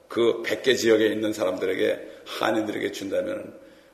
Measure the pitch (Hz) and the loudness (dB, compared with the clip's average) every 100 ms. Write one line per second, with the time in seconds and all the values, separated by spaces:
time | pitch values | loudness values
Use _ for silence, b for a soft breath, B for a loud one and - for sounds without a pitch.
0 | - 113 117 - 113 107 131 107 113 113 | -6 2 2 2 -2 0 2 4 6 6
1 | 107 107 107 107 92 92 92 101 104 - | 4 2 -2 0 -2 0 -2 0 0 -2
2 | - - - - 113 113 107 - 101 - | -6 -16 -12 -2 0 0 -2 -2 -4 -4
3 | 98 92 - 104 - - B B B | -4 -4 -2 -6 -10 -16 B B B